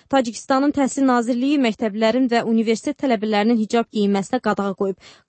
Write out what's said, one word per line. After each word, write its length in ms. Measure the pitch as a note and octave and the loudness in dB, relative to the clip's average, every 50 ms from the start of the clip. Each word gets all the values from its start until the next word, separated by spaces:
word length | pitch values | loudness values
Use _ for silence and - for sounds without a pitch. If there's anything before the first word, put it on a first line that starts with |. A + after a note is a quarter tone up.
| _ _ | _ _
Tacikistanın 640 | - C#4 C4 A#3 G#3+ - - - C#4 C4 C#4 D4 C#4+ | 0 0 0 -2 -4 -8 -4 -2 0 2 2 2 0
Təhsil 320 | - C#4+ B3 - - C4+ | 0 0 -2 0 0 2
Nazirliyi 540 | C4+ B3 A#3+ A#3 A3 B3+ A#3+ B3 C#4 D4 D4 C4 | 2 2 2 0 0 -2 -2 0 0 0 2 0
məktəblərin 640 | A3+ G#3+ - B3 A3 G3 G#3+ A3+ A3 A3 B3+ C4 B3 A#3 | 0 0 -2 -4 -4 -2 0 0 0 2 2 2 2 2
və 100 | A#3 F#3+ | 0 0
universitet 560 | G3+ A3+ A3+ A3+ G#3 A3+ G#3 - D4+ C#4+ - - | 0 0 0 2 0 0 -2 -2 -6 -6 -4 -2
tələbələrinin 560 | C#4 A#3+ G#3 G3+ A3 G#3+ G#3 G#3 A3 A#3+ A3+ | 0 0 0 0 0 0 2 2 2 2 2
hicab 260 | G#3+ G3+ - A#3 A3+ | 0 0 0 -2 -2
geyinməsinə 540 | - - A3 G#3 G3+ G3+ G3 G3 - - B3 - | -2 -2 0 0 2 2 0 -2 -2 -4 -2 -2
qadağa 320 | G#3+ G#3 - G3+ G3+ F#3+ - | -2 -2 0 -2 -4 -4 -2
qoyub. 180 | G3+ G3 G3 - - - - - _ | -4 -4 -4 -6 -12 -20 -20 -16 _